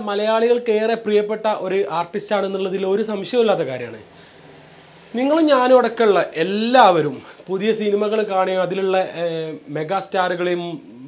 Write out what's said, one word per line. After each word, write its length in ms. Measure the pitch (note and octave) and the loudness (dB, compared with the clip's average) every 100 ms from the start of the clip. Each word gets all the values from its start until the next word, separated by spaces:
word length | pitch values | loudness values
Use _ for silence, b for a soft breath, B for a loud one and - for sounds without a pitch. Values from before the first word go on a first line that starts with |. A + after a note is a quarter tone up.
| G#3 | -2
മലയാളികൾക്ക് 600 | G3+ G#3+ A3 A3+ A#3+ A#3+ G#3+ | -2 0 2 2 2 2 0
ഏറെ 140 | A3 A3+ G#3+ | 0 -2 0
പ്രിയപ്പെട്ട 400 | G#3 G#3 G#3+ G#3+ G#3 F#3 | 0 0 -2 -2 -2 -2
ഒരു 140 | F#3+ G3+ D#3+ | -2 -2 -4
ആർട്ടിസ്റ്റാണെന്നുള്ളതിൽ 840 | E3+ G#3 - G#3 F#3+ G3 F#3+ F#3+ F#3+ | -4 -6 -2 -2 -2 -4 -4 -4 -2
ഒരു 100 | G3+ A3 | -2 -2
സംശയമില്ലാത്ത 540 | G3+ F#3+ B3 A3+ F3 C#3+ | -6 -2 0 2 2 -2
കാര്യമാണ്. 300 | B2+ A#2 A2 - B B B B B - - - - - A3+ | -6 -10 -14 -18 B B B B B -20 -20 -20 -20 -10 -2
നിങ്ങളും 280 | C4 D#4 D#4 | 0 2 4
ഞാനും 260 | C4+ B3+ B3+ | 4 6 6
അടക്കമുള്ള 400 | A#3 A3+ A3 F#3 D3+ D#3 | 4 2 4 4 0 -2
എല്ലാവരും 720 | F3 G3+ A3+ B3+ G#3+ F3 D3 B2+ B B - | -2 0 2 6 6 6 0 -6 B B -8
പുതിയ 220 | F#3+ G#3+ A3 | -4 -2 0
സിനിമകൾ 400 | G#3+ G3+ G#3+ A3 G#3 | 0 0 0 -2 0
കാണുകയും 320 | F#3+ F#3 F#3 F3 | 0 0 0 -2
അതിലുള്ള, 320 | F#3+ F#3+ F#3 F3+ E3 | -2 0 0 0 -4
ഏഹ്, 320 | E3+ E3 D#3+ D3+ - D3 | -4 -4 -8 -10 -10 -8
മെഗാ 220 | D#3 G3 F#3+ | -4 -6 -4
സ്റ്റാറുകളെയും 560 | G3 F3+ F3+ F3+ F3 F3 D3+ F#2+ A#2 | -2 -2 0 -2 -2 -6 -10 -14 -20